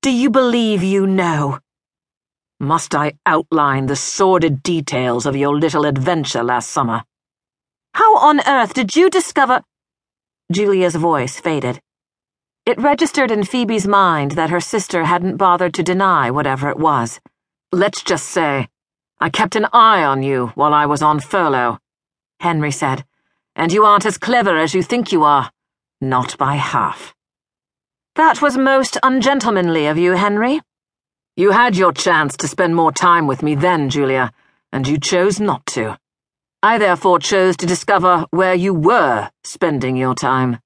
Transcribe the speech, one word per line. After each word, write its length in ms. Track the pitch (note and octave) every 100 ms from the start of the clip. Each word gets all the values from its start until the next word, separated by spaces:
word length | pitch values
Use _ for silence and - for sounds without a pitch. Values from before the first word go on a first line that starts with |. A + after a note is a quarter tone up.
Do 80 | C#4
you 180 | B3 C4
believe 540 | C4 B3+ A#3+ A3+ G3+
you 240 | F#3+ G3 G3
know?" 520 | F#3+ F3 D#3 C#3+ C3+ _ _ _ _ _ _ _ _ _ _
"Must 360 | C3+ D#3+ - D#3
I 180 | D3+ - -
outline 580 | D#3+ - D#3+ C#3+ C3+ C3+
the 100 | C#3
sordid 680 | - - F#3+ F#3 D#3+ C3+
details 640 | D#3 E3 C#3+ C3 B2+ A#2+ C3
of 80 | C#3
your 200 | C#3+ D3
little 300 | D#3+ D#3 D3
adventure 580 | C3+ C3 E3+ C3+ B2
last 280 | A#2+ B2 -
summer?" 320 | - B2 A2+ - _ _ _ _ _ _ _ _
"How 220 | - A4 G#4+
on 240 | D4 D4 -
earth 260 | C#4 G#3+
did 220 | - G#3+ D4+
you 160 | F#4
discover?" 500 | F#4+ - - C4 B3+ - _ _ _ _ _ _ _ _
Julia's 440 | E3+ G#3 G3 F3+ D#3+
voice 440 | E3+ D3+ B2+ -
faded. 400 | E3+ D3+ B2+ - _ _ _ _ _ _ _ _ -
It 160 | A#3+
registered 480 | C4+ C#4+ E4 - B3
in 120 | G#3+
Phoebe's 440 | G3 B3+ A#3 A3 F#3+
mind 440 | G3+ F#3 D#3+ C#3
that 180 | D3+ D#3+
her 100 | F3
sister 460 | - A3 F#3+ F3 D#3+
hadn't 320 | F3 F3+ F3
bothered 380 | F#3+ F3 F3+ D#3
to 140 | F3
deny 380 | F#3 G3 E3+ B2
whatever 360 | C3 C#3+ C3+ C#3+
it 100 | -
was. 420 | D#3 C#3 A#2 - _ _ _ _ _
"Let's 300 | F3+ G3+ -
just 220 | - E3+ -
say, 400 | - D#3 C#3 - _ _ _ _ _
I 100 | C3+
kept 260 | - G#3+ A3
an 120 | G#3
eye 320 | A#3+ A3+ G#3
on 200 | D3+ C3+
you 280 | C3+ C3 B2 -
while 180 | D3
I 120 | D3 D3
was 160 | D3
on 160 | D3+ D3+
furlough," 600 | C#3 G3+ E3 C3 A#2+ A2+ _ _ _ _ _ _
Henry 320 | F3 D#3+ D3+
said, 340 | C#3+ D3 C3 - _ _ _ _ -
"and 160 | E3
you 140 | F#3+ G#3+
aren't 200 | G#3 G#3+
as 120 | G3
clever 400 | - A#3+ G3+ D#3+
as 160 | D#3
you 80 | F#3
think 280 | - A#3+ -
you 120 | F#3
are. 280 | D3+ C#3+ C3 _ _ _ _ _
Not 360 | C3+ B2+ B2 -
by 180 | C3+ C#3+
half." 600 | C3 C3+ F2 - - _ _ _ _ _ _ _ _ _ _ -
"That 260 | D#4+ -
was 160 | D4 B3+
most 400 | C4+ C4+ C4 -
ungentlemanly 840 | B3+ C4 A#3+ C#4 G#3+ G3+ F3 E3 D3
of 100 | D3+
you, 160 | F3+
Henry." 480 | F3+ G3+ G#3 A#3 D#4 - _ _ _ _ _ _ -
"You 140 | G3
had 260 | G3+ B3 F#3
your 160 | F#3
chance 420 | D3+ - D#3+ D3 -
to 100 | D3+
spend 280 | - F3+ E3+
more 160 | D#3+
time 360 | D3 F3+ E3+ D3+
with 160 | C3
me 100 | D3+ C#3+
then, 340 | F3 E3+ C#3
Julia, 440 | C#3+ C3+ C3 B2 _ _ _ _
and 140 | C3 C3+
you 100 | D3
chose 400 | C#3+ F3+ F#3 G3
not 260 | G#3 C#3+ -
to. 300 | - A2 G2+ _ _ _ _ _ _
I 180 | G#3 A3+
therefore 400 | G3+ F3 G3 F3+
chose 360 | - G3 F#3 F3
to 140 | F3
discover 520 | F3 - G3 F3+ F3 D#3+
where 240 | E3+ F#3 F#3
you 180 | F#3+
were 560 | F3 D#3 A#3+ D3+ A2+ G2+ _
spending 520 | - - E3+ C#3+ B2+ C3
your 200 | C3 B2+
time." 440 | C#3 C3 B2+ A#2+